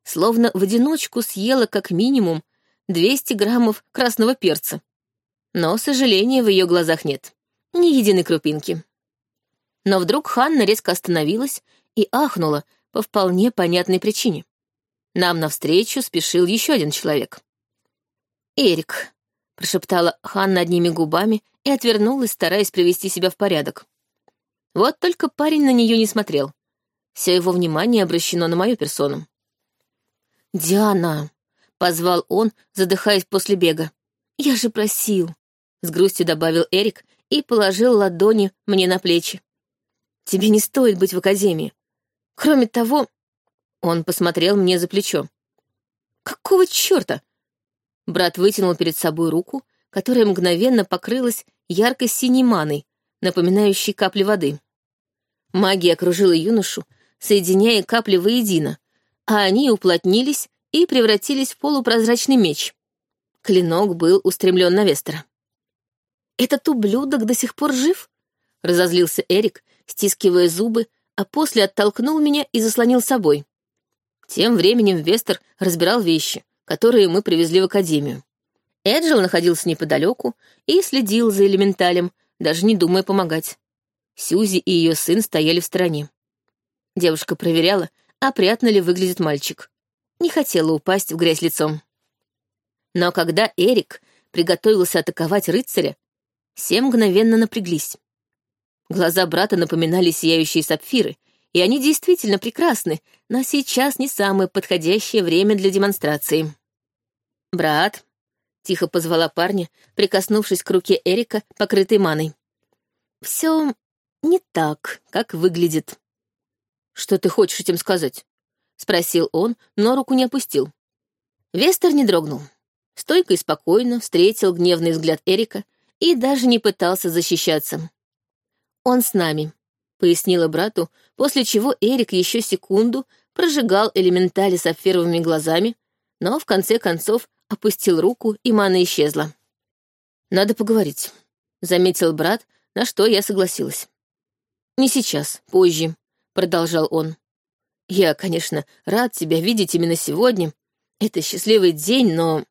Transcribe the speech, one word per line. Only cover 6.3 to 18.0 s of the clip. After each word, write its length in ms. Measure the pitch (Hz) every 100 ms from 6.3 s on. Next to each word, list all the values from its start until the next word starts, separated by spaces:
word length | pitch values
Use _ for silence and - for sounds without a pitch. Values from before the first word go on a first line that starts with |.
| 262
в 60 | 220
её 180 | 190 180
глазах 380 | 175 165 165
нет, 300 | 151 135 - _ _ _ _
ни 140 | 349 349
единой 360 | 269 208 185
крупинки. 580 | 165 160 151 151 170 165 - _ _ _ _ _ _ _ _ _
Но 140 | 190 190
вдруг 300 | 175 269 -
Ханна 340 | 247 285 302
резко 300 | 202 214 -
остановилась 720 | 185 - 170 151 214 269 - _ _ _
и 140 | - 202
ахнула 540 | 247 294 185 160 147 - _ _
по 120 | 226
вполне 480 | 220 208 190 180 233
понятной 500 | 214 175 175 180 185
причине. 460 | 214 - 247 156 - _ _ _ _ _ _
Нам 260 | 175 180 170
навстречу 600 | 156 - 151 170 226 269
спешил 460 | - 170 - 175 180
ещё 260 | 220 -
один 180 | 269 147
человек. 500 | - 170 147 - - _ _ _ _ _ _